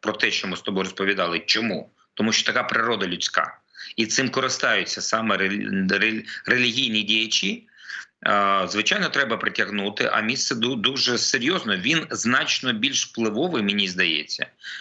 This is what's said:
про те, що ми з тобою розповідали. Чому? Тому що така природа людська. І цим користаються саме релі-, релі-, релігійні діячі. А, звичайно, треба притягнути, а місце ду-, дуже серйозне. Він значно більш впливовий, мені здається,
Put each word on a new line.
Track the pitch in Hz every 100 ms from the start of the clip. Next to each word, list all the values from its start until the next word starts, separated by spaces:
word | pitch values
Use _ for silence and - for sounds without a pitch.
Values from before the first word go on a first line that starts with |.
про | 104
те, | 101 107
що | - 98
ми | 90
з |
тобою | - 95
розповідали. | 92 - 98 95 87 85 -
Чому? | 107 117 85 - _ _
Тому | - 110
що | 107 -
така | 117
природа | - 117 113 110 95
людська. | 87 - - 78 - _ - - -
І | 110
цим | - 131
користаються | 131 127 - 131 104 87 -
саме | - 110 110 95
релі-, | 95 101 101 98 95
релі-, | 98 110 110 - - -
релігійні | 127 123 117 127 110
діячі. | 104 110 110 - 95 233 - - - - - _
А, | - 101 98 98 87
звичайно, | 101 107 202 170
треба | 139 127 -
притягнути, | - - 98 104 98 101 120
а | 110
місце | 107 117 -
ду-, | 117 120 131
дуже | 98 135 123 117
серйозне. | - 127 127 180 110 95
Він | 104 160 156
значно | 113 117 131 151 - 127
більш | 110 135 131 -
впливовий, | - 110 107 175 143
мені | 101 101 95
здається, | 90 90 78 76 - - _ - -